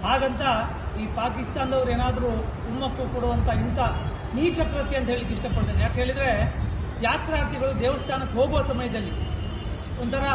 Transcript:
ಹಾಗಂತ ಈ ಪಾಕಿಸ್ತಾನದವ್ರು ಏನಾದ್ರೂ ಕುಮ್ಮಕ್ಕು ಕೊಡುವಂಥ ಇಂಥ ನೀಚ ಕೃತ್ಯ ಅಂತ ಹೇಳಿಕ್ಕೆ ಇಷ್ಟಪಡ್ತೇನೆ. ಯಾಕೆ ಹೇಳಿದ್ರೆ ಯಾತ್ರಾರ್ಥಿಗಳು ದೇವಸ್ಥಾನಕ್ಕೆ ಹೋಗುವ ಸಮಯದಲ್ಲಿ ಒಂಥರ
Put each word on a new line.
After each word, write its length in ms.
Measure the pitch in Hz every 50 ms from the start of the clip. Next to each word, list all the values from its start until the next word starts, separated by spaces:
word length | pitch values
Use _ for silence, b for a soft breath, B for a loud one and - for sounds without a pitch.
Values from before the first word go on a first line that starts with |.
| -
ಹಾಗಂತ 360 | 202 247 269 269 262 247 226 285 269 233 220 226 226 - - - - - 202
ಈ 60 | 214
ಪಾಕಿಸ್ತಾನದವ್ರು 840 | 208 - 226 220 247 233 262 247 - - 294 269 254 269 262 254 247
ಏನಾದ್ರೂ 400 | 240 240 247 254 240 247 240 240
ಕುಮ್ಮಕ್ಕು 840 | 226 220 226 - - - - 226 226 254 269 262 - - 254 254 247
ಕೊಡುವಂಥ 340 | 247 240 240 233 233 - -
ಇಂಥ 300 | 226 220 220 240 - - 247 226 - - - - - - - - -
ನೀಚ 240 | 240 302 349 - 330
ಕೃತ್ಯ 380 | 320 - - 285 269 - 285
ಅಂತ 120 | 269 247 226
ಹೇಳಿಕ್ಕೆ 240 | 240 240 240 226 220
ಇಷ್ಟಪಡ್ತೇನೆ. 480 | 202 - 247 196 233 214 - - -
ಯಾಕೆ 120 | 226 233 -
ಹೇಳಿದ್ರೆ 640 | - 247 254 262 269 277 262 226 - - - - - - - - - - - - -
ಯಾತ್ರಾರ್ಥಿಗಳು 760 | 226 226 277 311 311 320 320 294 294 294 285 262 254 269 269 -
ದೇವಸ್ಥಾನಕ್ಕೆ 580 | 240 247 - - - - 277 262 262 - -
ಹೋಗುವ 260 | 220 262 - 302 294 269
ಸಮಯದಲ್ಲಿ 480 | - - 240 254 240 208 220 196 - - - - - - - - - - - - - - - - - - -
ಒಂಥರ 220 | 247 233 254 269 269 277